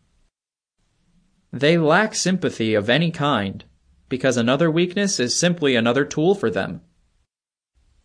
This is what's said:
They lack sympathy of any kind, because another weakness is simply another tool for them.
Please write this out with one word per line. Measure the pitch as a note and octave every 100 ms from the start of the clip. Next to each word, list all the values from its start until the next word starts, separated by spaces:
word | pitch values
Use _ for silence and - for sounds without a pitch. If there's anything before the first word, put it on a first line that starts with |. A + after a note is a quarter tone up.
| _ _ _ _ _ _ _ _ _ _ _ _ _ _ _
They | A#2+ C#3+ E3+
lack | D3+ E3+ A3
sympathy | - F3 F#3 C3+ - A2+
of | G#2 G#2
any | C3 E3+
kind, | D#3+ D3 B2 G2 G2 - _ _ _ -
because | B2+ C3+ B2+
another | A#2 C#3 E3
weakness | D#3 F3 G3+ G3 -
is | B2
simply | - F3 F3 C#3+
another | A#2+ A#2 B2
tool | D3+ - D#3+
for | G3+ A#2
them. | G2 F#2 - - _ _ _ _ _ _ _ _ _ _ _